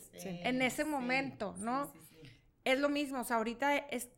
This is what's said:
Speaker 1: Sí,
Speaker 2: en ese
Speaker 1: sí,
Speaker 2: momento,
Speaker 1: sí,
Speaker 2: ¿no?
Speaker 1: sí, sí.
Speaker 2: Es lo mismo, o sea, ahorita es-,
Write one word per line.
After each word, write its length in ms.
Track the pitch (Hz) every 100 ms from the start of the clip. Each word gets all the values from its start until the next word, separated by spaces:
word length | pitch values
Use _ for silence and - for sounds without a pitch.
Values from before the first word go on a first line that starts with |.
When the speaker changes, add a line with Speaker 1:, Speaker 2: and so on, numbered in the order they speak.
| - 175
Speaker 1:
Sí, 220 | 180 175
Speaker 2:
en 180 | 208 254
ese 220 | 262 -
Speaker 1:
sí, 40 | 302
Speaker 2:
momento, 680 | 294 247 262 269 - 202 180
Speaker 1:
sí, 60 |
Speaker 2:
¿no? 280 | 214 262 285
Speaker 1:
sí, 60 | - -
sí. 220 | - - - _ _
Speaker 2:
Es 140 | - 262
lo 80 | 285
mismo, 320 | 285 294 269
o 40 |
sea, 120 | 233 233
ahorita 400 | 220 233 277 285
es-, 340 | 285 247 -